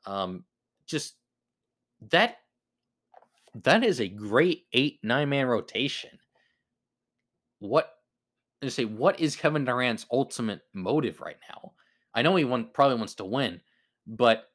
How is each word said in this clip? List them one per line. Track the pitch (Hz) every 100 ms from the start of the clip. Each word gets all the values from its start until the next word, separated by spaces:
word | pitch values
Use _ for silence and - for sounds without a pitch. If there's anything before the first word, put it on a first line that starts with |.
| 101
Um, | 98 92 90 - _ _ _ -
just | 151 - - _ _ _ _ _ _ _ _ -
that, | 165 233 - _ _ _ _ _ _ _ - _ _ _ 113
that | 131 208
is | 240 127
a | 98
great | 104 104 120 175 - _
eight, | 123 143 -
nine-man | 107 127 143 139 131
rotation. | 110 - 104 139 - - - _ _ _ _ _ _ _ _ _ _ _ _ _ _
What, | 101 143 - - _ _ _ _ _ _
I | 135
say, | -
what | 113 107 160 -
is | 156 -
Kevin | 156 151
Durant's | 127 123 127 110 -
ultimate | 123 139 - 113 98 -
motive | 98 92 147 120 -
right | 78 73 -
now? | - - - _ _ _
I | 117
know | 147 190
he |
want-, | 131 123 113
probably | - 139 120
wants | 104
to | -
win, | 95 127 120 87 _ _ _ _ -
but | 113 120 110 -